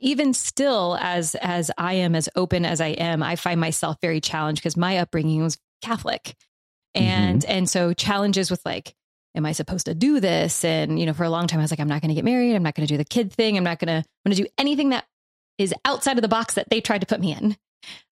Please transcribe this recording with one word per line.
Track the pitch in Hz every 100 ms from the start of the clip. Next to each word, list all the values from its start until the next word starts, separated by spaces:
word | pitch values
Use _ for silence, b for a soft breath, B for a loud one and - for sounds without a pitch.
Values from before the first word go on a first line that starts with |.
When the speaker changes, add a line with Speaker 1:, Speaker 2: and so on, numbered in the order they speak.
Speaker 1:
even | 262 285 277
still, | 247 - - 277 226 175 175
as, | 180 175 156 -
as | 185 175 156 -
I | 175
am | 185 175 160
as | - 180
open | 180 180 170
as | 165
I | 156
am, | - 170 160
I | 143 170
find | 175 170
myself | 160 - 160 156
very | 170 160
challenged | - 156 151 151
'cause | 165 170
my | 175 185
upbringing | 170 165 156 156
was | 160 - _ _
Catholic. | 226 226 - - - - b _ _ _ _ -
And, | - 185 185 110
Speaker 2:
Mm-hmm. | -
Speaker 1:
and | 190 180
so | 185 175
challenges | 175 - 202 208 196 175
with, | 180 170
like, | 87 - - _ _ _ 170
am | 151
I |
supposed | 156 147 180 -
to |
do | 160 269 285
this? | 185 165 165 - 170
And, | 160 151 160
you | 165
know, |
for | 151
a | 165
long | 165 175
time, | 160
I |
was | 151
like, | 156
"I'm | 147
not | 147
gonna | 156 156
get | 226
married. | 247 247 208
I'm |
not | 160
gonna | 156 151
do | 147
the | 151
kid | 240 196
thing. | - 220 196
I'm |
not | 175 165
gonna, | 170 160
I'm | - _ 202
gonna | 190
do | - -
anything | 277 294 277
that | 247 - _ _ _ _ -
is | 190 - 277
outside | 269 277 240
of |
the | 214
box | 226 226 -
that | -
they | 220
tried | - 208
to | 185
put | 220
me | 180
in." | 143 214 208 _ _ B B B